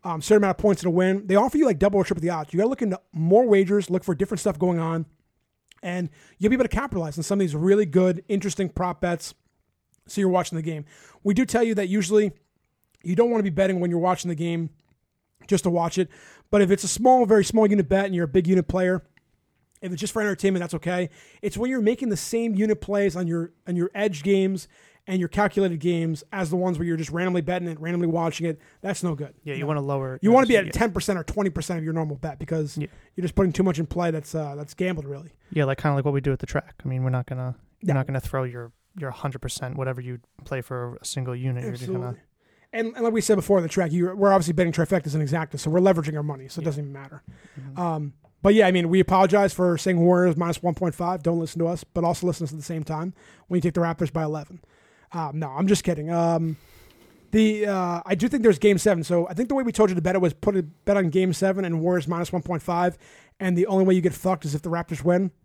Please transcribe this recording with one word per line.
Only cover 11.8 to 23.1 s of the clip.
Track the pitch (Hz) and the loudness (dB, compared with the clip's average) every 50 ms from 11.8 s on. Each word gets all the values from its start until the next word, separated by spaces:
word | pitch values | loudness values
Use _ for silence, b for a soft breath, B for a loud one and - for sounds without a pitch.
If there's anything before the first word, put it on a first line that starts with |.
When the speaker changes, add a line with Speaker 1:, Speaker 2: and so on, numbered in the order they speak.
| 202 180 | 0 0
Speaker 1:
usually | 196 214 185 165 214 214 214 196 - _ _ _ _ _ _ _ _ _ _ _ _ _ - | 0 0 0 4 4 4 4 2 -2 _ _ _ _ _ _ _ _ _ _ _ _ _ -4
you | 170 175 | 0 2
don't | 175 233 240 | 2 4 4
wanna | 233 220 202 | 4 2 2
be | 196 | 0
betting | 151 170 196 190 190 180 | 2 2 2 2 2 0
when | 175 175 | 0 0
you're | 170 170 | 0 0
watching | 170 180 185 - - 175 | 2 0 0 0 -2 -6
the | 170 | -4
game | 147 170 170 165 165 165 160 _ _ _ _ _ _ _ _ _ _ _ _ _ _ - | -4 -4 -2 -2 -2 -4 -6 _ _ _ _ _ _ _ _ _ _ _ _ _ _ -2
just | - 202 180 - | 0 0 0 2
to | 185 | 0
watch | 170 175 170 170 - | 0 0 0 0 0
it. | 185 180 B B B B B B B B _ | -2 -4 B B B B B B B B _
But | - 208 | 2 4
if | 196 175 | 4 4
it's | 202 196 - | 2 0 0
a | |
small, | 175 - - 233 247 254 254 240 | -6 -4 2 4 6 6 6 6
very | 196 220 208 190 | 6 4 4 4
small | - 220 220 220 | 4 4 4 4
unit | 196 208 202 175 131 | 4 4 2 2 2
bet | 190 196 196 | 2 0 0
and | 196 185 | 0 -2
you're | 175 170 | -2 -2
a | 147 | 2
big | 131 185 165 | 2 2 4
unit | 170 190 185 170 | 4 2 2 2
player, | - 175 185 185 185 185 175 - _ _ _ _ _ _ _ _ _ _ _ _ _ _ _ | 0 -2 0 0 0 0 -2 -4 _ _ _ _ _ _ _ _ _ _ _ _ _ _ _
if | - 180 | -10 -8
it's | 180 147 | -6 -6
just | 214 196 - | -6 -6 -4
for | 226 | -2
entertainment, | 208 208 190 - - 196 190 180 | -2 -2 -2 0 0 0 0 0
that's | 175 165 175 | -2 -4 -6
okay. | 156 - 175 180 180 180 170 b b b b b b | -4 -4 -2 -2 -2 -4 -4 b b b b b b
It's | b 208 - | b -6 -4
when | 196 233 254 | -2 -2 -2
you're | 262 254 | 0 2
making | 208 214 247 - 277 233 | 2 2 2 0 -2 -4
the | 202 | -4
same | 156 - - - 226 233 233 208 | -4 -4 -4 -2 -2 -2 0 0
unit | 190 214 214 208 214 | 0 0 0 0 -2
plays | - - 202 202 202 196 | -2 -4 -2 0 0 0